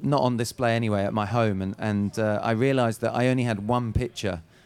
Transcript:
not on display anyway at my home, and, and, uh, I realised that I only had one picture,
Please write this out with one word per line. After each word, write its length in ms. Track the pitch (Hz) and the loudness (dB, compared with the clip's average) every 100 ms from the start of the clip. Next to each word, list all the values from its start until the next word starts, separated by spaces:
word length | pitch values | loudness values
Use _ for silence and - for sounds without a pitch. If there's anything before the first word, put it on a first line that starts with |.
not 220 | 143 143 | 0 2
on 140 | 127 120 | 2 0
display 380 | 117 - 123 113 | -4 -2 0 2
anyway 280 | 117 101 | 2 0
at 100 | 98 | 0
my 140 | 110 101 | -2 -2
home, 340 | 117 113 95 | 2 2 0
and, 140 | 95 - | -4 -4
and, 400 | 107 104 101 104 | -2 0 0 0
uh, 220 | 107 104 | 0 0
I 100 | 113 | 0
realised 500 | 110 135 135 117 110 | 0 2 2 2 0
that 120 | 113 | -2
I 140 | 120 123 | 2 2
only 160 | 127 | 2
had 240 | 123 104 104 | 0 -2 0
one 260 | 123 120 | 0 0
picture, 480 | 104 127 - 104 87 - - | -2 -2 -4 -6 -6 -10 -20